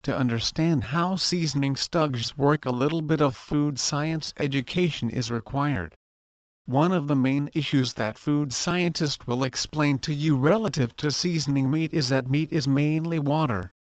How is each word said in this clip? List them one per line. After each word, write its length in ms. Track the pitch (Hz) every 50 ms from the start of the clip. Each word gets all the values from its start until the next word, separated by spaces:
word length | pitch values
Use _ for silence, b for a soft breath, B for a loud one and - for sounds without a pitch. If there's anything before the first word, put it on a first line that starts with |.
To 120 | - - 117
understand 680 | - 127 120 117 113 - - - - 160 170 165 135 107
how 320 | 110 135 170 175 180 190
seasoning 600 | 175 - - 180 180 165 151 135 143 139 139 135
stugs 600 | - - - - 170 156 151 131 117 110 - -
work, 300 | 139 139 143 151 151 -
a 40 | 127
little 300 | 123 120 131 147 165 165
bit 220 | 156 147 160 151
of 120 | 151 139 117
food 440 | - - - - 147 147 147 143 123
science 560 | - - 151 143 147 160 160 156 - - - -
education 720 | 147 143 135 139 127 - - 180 180 170 - - 123 113
is 220 | - 131 117 113
required. 640 | 120 117 - - - 139 143 147 139 98 85 80 - _ _ _ _ _ _ _ _ _ _ _ _ _ _
One 260 | - 123 135 156 180
of 160 | 185 175 147 143
the 80 | 147
main 320 | 135 127 131 135 143 143 - _
issues 400 | 165 139 - - 139 127 120 -
that 240 | - 110 107 110 -
food 340 | - 151 147 147 147 131
scientists 760 | 117 - - 180 170 180 180 175 165 - 165 143 - - -
will 180 | - 120 127 135
explain 540 | 127 - - - - - 151 147 143 139 127
to 120 | - -
you 240 | 151 143 151 160 147
relative 580 | 127 127 156 196 226 220 196 - 160 127 117 -
to 140 | - - 151
seasoning 600 | 135 - - 180 170 160 135 139 139 139 135 131
meat 240 | 143 160 160 156 -
is 160 | 170 135 120
that 180 | 135 135 127 127
meat 240 | 139 147 160 156
is 160 | - 165 123 139
mainly 500 | 135 139 147 151 156 160 160 170 165 160
water. 540 | 147 139 143 156 160 135 110 92 90 92 _ _